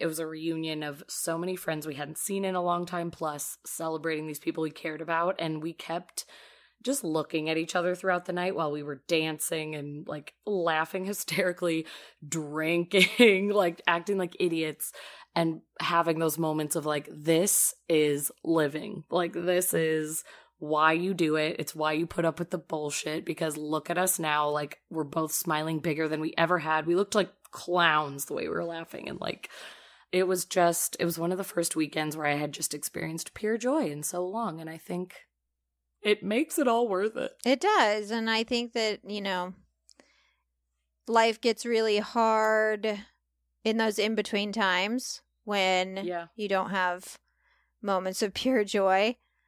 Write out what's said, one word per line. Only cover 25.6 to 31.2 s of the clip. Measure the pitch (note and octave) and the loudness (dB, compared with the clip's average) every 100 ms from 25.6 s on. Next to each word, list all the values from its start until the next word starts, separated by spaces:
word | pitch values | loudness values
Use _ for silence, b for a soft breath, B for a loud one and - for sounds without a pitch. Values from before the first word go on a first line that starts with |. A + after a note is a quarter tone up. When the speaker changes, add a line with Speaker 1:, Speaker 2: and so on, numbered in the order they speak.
| D#3+ D#3 | 0 -2
Speaker 1:
bigger | E3 D3+ D#3 | -2 0 0
than | D#3 | -2
we | D#3 - | -2 0
ever | E3 F3+ | 2 2
had. | D#3 D#3 D#3+ | 2 0 2
We | |
looked | F3 G3+ | 2 2
like | G#3+ F#3 _ - | 2 0 _ -18
clowns | - - F3+ E3+ D3+ D3 C#3 - | -14 -2 4 6 4 0 -6 -6
the | |
way | D3 | -4
we | D3+ | -2
were | E3 | -2
laughing. | E3+ E3 E3 - - | -4 -6 -10 -12 -10
And, | - | -6
like, | - - - B B B B B B | -6 -6 -12 B B B B B B
it | F3+ F#3 | 0 2
was | F3+ | 0
just, | - F#3 E3+ E3+ - - | 0 4 4 4 -2 -2
it | E3+ | -2
was | |
one | E3 | 0